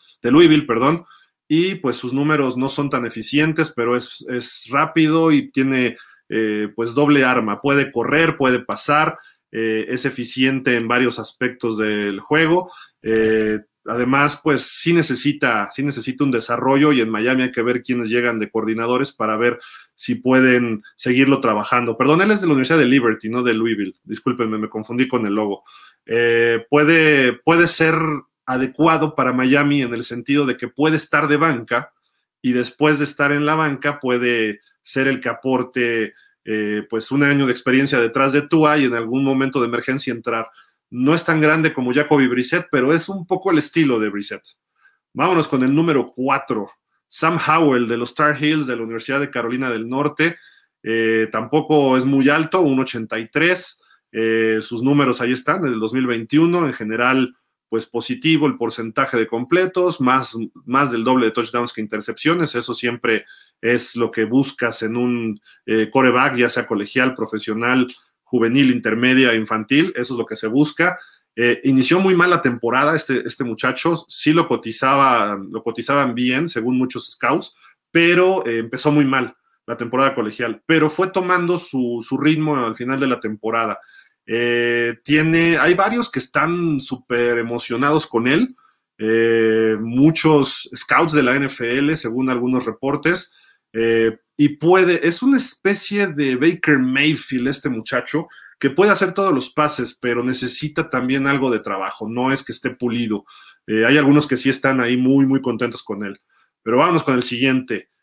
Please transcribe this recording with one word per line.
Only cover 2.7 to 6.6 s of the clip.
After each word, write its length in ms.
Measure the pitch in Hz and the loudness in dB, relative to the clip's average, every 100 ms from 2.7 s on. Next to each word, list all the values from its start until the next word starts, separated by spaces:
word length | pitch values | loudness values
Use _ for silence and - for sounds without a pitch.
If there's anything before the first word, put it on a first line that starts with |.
| - 143 | -2 -2
tan 160 | 135 117 | -4 -4
eficientes, 680 | 113 110 143 156 160 151 | -8 -2 0 2 0 -2
pero 220 | - 117 123 | -2 -2 -2
es, 280 | 123 - - | -4 -12 -10
es 380 | 123 - - - | -8 -8 -12 -4
rápido 640 | 139 156 160 156 160 160 | -2 0 2 4 4 4
y 180 | 147 135 | 4 2
tiene, 460 | 135 135 131 123 123 - _ - | -2 0 2 0 -4 -14 _ -8
eh, 420 | 110 110 107 | -2 -2 -2